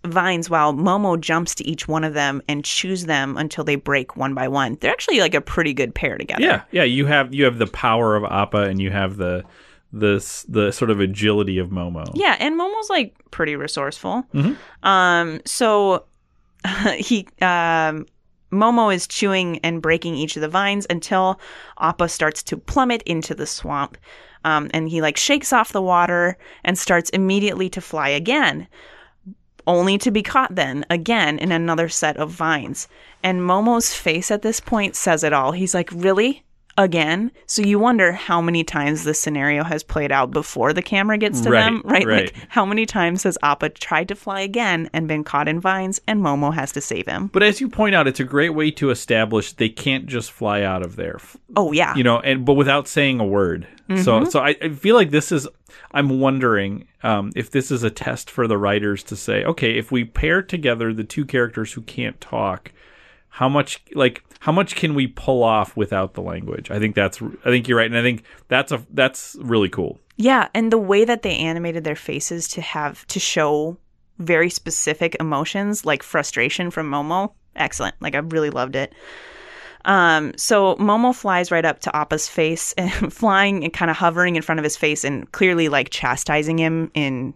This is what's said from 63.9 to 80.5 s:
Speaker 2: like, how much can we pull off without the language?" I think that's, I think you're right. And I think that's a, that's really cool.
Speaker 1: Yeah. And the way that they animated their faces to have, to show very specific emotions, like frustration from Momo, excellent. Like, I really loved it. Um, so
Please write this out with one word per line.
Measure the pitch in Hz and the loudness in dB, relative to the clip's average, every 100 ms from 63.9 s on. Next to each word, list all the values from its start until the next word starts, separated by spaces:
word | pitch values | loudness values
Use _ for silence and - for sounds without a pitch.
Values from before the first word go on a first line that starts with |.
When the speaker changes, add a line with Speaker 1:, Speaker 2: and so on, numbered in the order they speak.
Speaker 2:
like, | - 131 - _ - | 0 0 0 _ -8
how | - | -2
much | 165 190 - | 0 0 -2
can | 165 147 | -2 0
we | 131 | -2
pull | - - 127 | -4 -2 2
off | 117 110 98 - | 4 2 0 -2
without | 101 98 95 - | -2 -2 -4 -6
the | |
language?" | 90 85 - - - | -8 -8 -8 -10 -6
I | 104 | -2
think | 107 104 | 0 2
that's, | 98 - | 0 -2
I | 110 - 123 | -12 -6 0
think | 123 120 | 2 2
you're | 117 | 2
right. | 113 | 2
And | 117 | 2
I | |
think | 120 117 - - - | 0 -2 -8 -18 -2
that's | 127 139 | 0 0
a, | 131 117 | -4 -4
that's | - 131 - - - | 0 0 0 -16 -10
really | 120 113 98 | -2 2 2
cool. | - 85 - _ - | 0 -6 -8 _ 0
Speaker 1:
Yeah. | 226 262 - 214 | 4 4 2 0
And | 226 | 2
the | 226 | 2
way | 196 202 226 | 4 4 4
that | 233 | 2
they | 208 156 | -2 -2
animated | 160 165 170 165 | -2 -4 -4 -4
their | 160 156 | -6 -6
faces | - 147 - 170 165 | -8 -8 -6 -6 -8
to | - | -8
have, | 165 156 147 - - | -8 -6 -6 -8 -10
to | 190 | -6
show | - - 151 147 156 175 _ _ _ - | -2 0 2 2 -2 -6 _ _ _ -8
very | 170 165 175 | 0 2 2
specific | - - - - 156 170 - | -2 -6 -2 -2 0 -2 -2
emotions, | 160 143 156 196 202 208 156 | -2 -2 -2 -2 -2 -2 -2
like | 143 | -2
frustration | - 165 143 - 123 - 175 | -2 -4 -2 0 -2 -2 -4
from | 170 156 | -4 -4
Momo, | 143 147 175 202 - _ - | -4 -2 -2 -4 -8 _ -6
excellent. | 156 - 110 - | -4 -4 -8 -6
Like, | - 139 | -6 -6
I | |
really | 160 160 151 | -4 -2 -2
loved | 135 131 131 | -2 -4 -4
it. | 135 - - - - - - - - - - | -6 -10 -20 -20 -20 -20 -20 -20 -20 -8 0
Um, | 196 170 160 151 - | 4 4 4 0 -4
so | - | 0